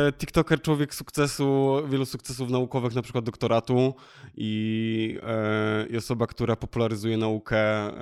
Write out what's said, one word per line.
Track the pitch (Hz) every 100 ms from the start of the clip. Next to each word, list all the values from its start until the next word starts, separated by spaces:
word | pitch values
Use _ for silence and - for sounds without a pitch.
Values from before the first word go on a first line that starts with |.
| 143 -
tiktoker, | - 165 151 156
człowiek | - 147 143 -
sukcesu, | 143 - 143 - 139 135 135 135 151
wielu | 135 131
sukcesów | 123 - 127 123
naukowych, | 127 123 131 120 123
na |
przykład | - 123 113
doktoratu | - 117 113 - 127 131 - - - - -
i, | 110 107 110 110 113 110 110 -
e, | 110 110 107 107 107 107 110
i | 113
osoba, | - 120 117
która | - 117 110
popularyzuje | - 117 113 107 110 113
naukę, | 110 110 - 110
e, | 107 107 104 -